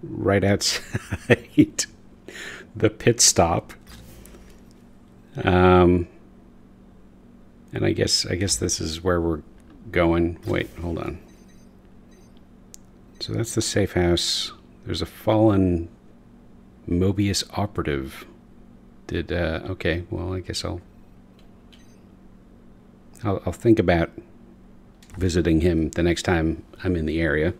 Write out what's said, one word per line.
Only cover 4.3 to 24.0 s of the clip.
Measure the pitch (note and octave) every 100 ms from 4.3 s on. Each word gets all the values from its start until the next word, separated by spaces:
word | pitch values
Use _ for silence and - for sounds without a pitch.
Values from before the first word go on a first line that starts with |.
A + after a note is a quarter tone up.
| - - - - - - - - - - -
Um, | - F2+ F#2 F2+ F2+ F2+ F2 - - - - - - - - - - - - - - - -
and | -
I | G2+
guess, | F#2+ G#2 - -
I |
guess | F2 G2 -
this | F#2 -
is | E2 D#2+
where | F2+ F2
we're | E2+ D#2 - - - - -
going. | F2 E2+ E2+ E2+ E2+
Wait, | - F2+ - -
hold | F2 E2+
on. | - - - - - - - - - - - - - - - - - - - - - -
So | -
that's | A2 A2+
the | -
safe | - - F#2+
house. | - F2 E2+ - - - - - -
There's | - F#2
a | -
fallen | - - A2 A2 G2+ F#2 F2 E2 - - - - - - - - - -
Mobius | F2 F#2 G2 G2+ F#2 - -
operative. | G2+ - D#2 C#2+ C2+ - - - - - - - - - -
Did, | E2+ D#2+
uh, | E2 E2 D#2+ -
okay, | F#2 F2 E2 F2+
well, | F2 F2
I | F#2
guess | F2 F2
I'll, | F2 F2 - - - - - - - - - - - - - - - - - - - - - - - -
I'll, | G#2 F#2+ -
I'll |
think | F#2 A#2 A2
about | F#2 F2